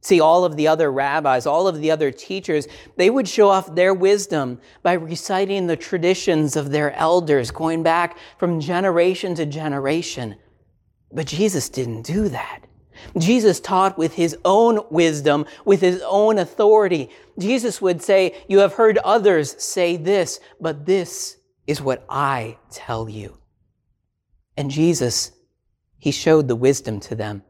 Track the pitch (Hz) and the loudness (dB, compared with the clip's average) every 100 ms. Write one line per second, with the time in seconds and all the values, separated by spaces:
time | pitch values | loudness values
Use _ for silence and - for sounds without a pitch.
0 | - 180 156 175 180 151 151 160 156 135 | 2 4 4 4 2 0 0 2 0 0
1 | 139 151 147 131 131 151 190 160 156 156 | -2 -2 0 0 0 0 0 -2 -2 0
2 | 143 127 - 190 185 156 143 - - - | -2 -4 -10 -10 -4 -4 -4 -16 -20 0
3 | - 262 196 - 202 190 185 160 185 190 | 2 2 -2 4 4 4 0 0 2 2
4 | 190 208 190 160 131 123 _ _ 175 175 | 2 2 0 -4 -4 -8 _ _ -2 -2
5 | 160 165 - 190 196 196 175 160 - 185 | -4 -10 -4 -2 -2 -2 -2 -4 -4 -2
6 | 170 185 - 160 151 151 143 147 147 - | 0 0 0 2 2 -2 -2 -2 -2 0
7 | 160 180 165 143 120 - 160 165 165 165 | 2 2 2 0 0 -6 -4 -2 0 0
8 | 170 - - _ 175 165 147 175 190 170 | 0 -6 -20 _ -2 -2 -2 -2 0 2
9 | 175 185 196 165 151 147 156 139 135 160 | 2 0 -4 -4 -6 -6 -6 -4 -2 -4
10 | - - 117 98 _ _ _ _ _ _ | -4 -10 -12 -12 _ _ _ _ _ _
11 | _ - 151 151 208 185 - - 123 113 | _ -10 -8 -2 -2 -2 -6 -8 -8 -8
12 | 117 175 208 120 - - _ _ _ - | -6 -4 -4 -4 -12 -14 _ _ _ -20
13 | - 190 165 247 214 175 - 185 190 185 | -10 -2 2 4 4 2 0 0 0 0
14 | 160 - 165 151 175 196 233 220 - 156 | -4 0 -2 0 2 4 4 2 0 2
15 | 170 151 143 143 147 - - 196 185 180 | 2 2 0 0 -2 -8 0 4 4 0
16 | 135 196 214 214 175 - 208 214 202 170 | -2 2 2 2 -2 0 4 6 4 0
17 | 127 - _ - 190 254 233 190 190 175 | -4 -14 _ -8 -2 -2 -2 -2 -2 -2
18 | - 190 185 - - 196 196 202 220 208 | 2 2 2 -4 2 4 4 4 2 2
19 | - 220 202 175 143 - - - 175 175 | 2 2 4 2 0 -8 -8 -2 -2 -2
20 | 156 202 170 - - _ 160 151 147 190 | 0 0 0 -6 -16 _ -8 -8 -2 -2
21 | 170 - - - _ _ - 147 135 123 | -2 -10 -14 -16 _ _ -6 -6 -4 -6
22 | - 135 139 135 110 113 _ - - 117 | -4 -4 -2 -2 -6 -14 _ -20 -8 -8
23 | 110 107 101 - _ _ _ _ _ _ | -8 -12 -16 -18 _ _ _ _ _ _
24 | _ _ _ _ _ - 139 139 165 165 | _ _ _ _ _ -10 -6 0 0 2
25 | 123 113 - _ _ _ _ _ _ _ | -2 -2 -8 _ _ _ _ _ _ _
26 | - - - 160 139 117 127 139 - 104 | -6 -2 2 2 2 0 2 0 -4 -10
27 | - 110 107 104 _ | -10 -8 -8 -10 _